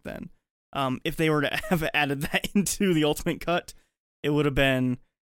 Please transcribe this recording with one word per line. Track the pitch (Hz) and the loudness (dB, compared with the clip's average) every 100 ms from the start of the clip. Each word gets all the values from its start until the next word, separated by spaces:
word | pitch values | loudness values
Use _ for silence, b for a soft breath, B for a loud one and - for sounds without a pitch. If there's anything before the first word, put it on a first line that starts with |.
that | - | -12
then. | - - - _ _ _ | -12 -12 -18 _ _ _
Um, | 139 135 127 | -4 -4 -2
if | 165 156 | -6 0
they | 160 | 0
were | 151 | 2
to | 143 | 0
<laughs> | 147 - | -4 -2
have | 175 156 | 0 0
added | - 143 139 | 0 0 -2
that | 156 190 - 208 | -2 -4 0 0
into | 175 - 196 | 0 0 2
the | 160 | 4
Ultimate | 151 156 175 156 | 2 0 -4 -4
Cut, | - 175 - - _ _ _ _ | -2 -4 -4 -20 _ _ _ _
it | 143 | 0
would | 147 147 | 2 2
have | 135 | 4
been, | 139 131 127 123 _ _ _ | 2 4 0 -2 _ _ _